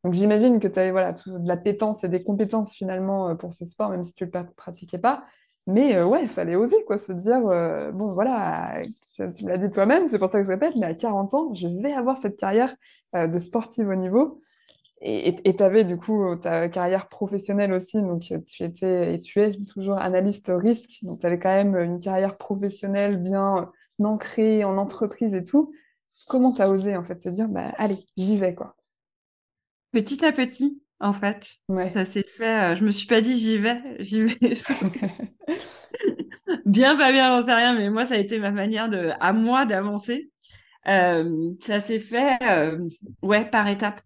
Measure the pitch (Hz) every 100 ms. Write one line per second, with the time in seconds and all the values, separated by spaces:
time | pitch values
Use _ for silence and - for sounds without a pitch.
0 | 180 175 208 214 247 226 202 185 185 185
1 | 180 170 190 185 175 175 190 202 214 214
2 | 180 180 185 202 208 220 208 - 190 185
3 | 190 196 185 165 175 170 175 - 214 185
4 | 175 - 180 180 175 _ - 175 170 180
5 | 240 285 - _ _ _ - 202 277 190
6 | 175 269 240 - 170 175 240 427 427 202
7 | - 180 196 254 220 175 165 156 147 175
8 | 208 180 240 240 175 - - - - -
9 | - - 190 175 196 185 196 - 196 320
10 | 330 214 190 208 196 196 311 254 175 165
11 | 233 202 196 277 320 190 175 175 269 277
12 | 247 254 202 202 190 208 254 262 - -
13 | _ 180 165 175 175 233 220 - 208 190
14 | 185 214 311 - - - - - - _
15 | - 107 - 175 190 185 196 208 185 175
16 | 190 214 190 170 170 165 170 180 175 190
17 | - - 202 202 196 202 202 185 185 220
18 | 190 170 170 160 165 - 170 170 190 180
19 | 170 170 - 208 208 196 202 196 190 196
20 | 185 185 196 202 - 180 202 233 - -
21 | 180 175 175 175 185 190 202 190 170 175
22 | 190 190 196 196 - 196 196 196 196 196
23 | 202 196 180 196 196 190 - _ _ -
24 | 208 214 - - 220 214 202 196 196 -
25 | 214 - 226 190 180 285 302 - _ _
26 | _ - - 262 254 254 196 196 202 190
27 | 175 175 180 180 226 190 - - 214 190
28 | - - 185 208 185 175 - _ _ _
29 | _ _ _ _ _ _ _ _ _ 233
30 | 214 277 320 294 247 - 277 277 _ _
31 | 202 202 202 208 - _ - 190 185 190
32 | 185 208 196 - 226 220 180 175 214 202
33 | - 233 226 247 220 220 214 240 269 -
34 | 190 220 220 233 247 240 - 269 190 240
35 | 196 - 220 _ - 370 - - - -
36 | 403 - - - - 311 - 202 262 294
37 | 269 269 262 247 240 233 240 240 202 220
38 | 247 226 202 226 202 202 208 220 226 196
39 | 165 - 180 220 226 254 262 196 208 208
40 | 220 254 302 _ - - _ _ - 190
41 | 180 170 170 160 165 180 - 208 202 220
42 | 220 233 277 247 247 175 151 160 170 -
43 | - - 190 208 220 226 202 196 208 202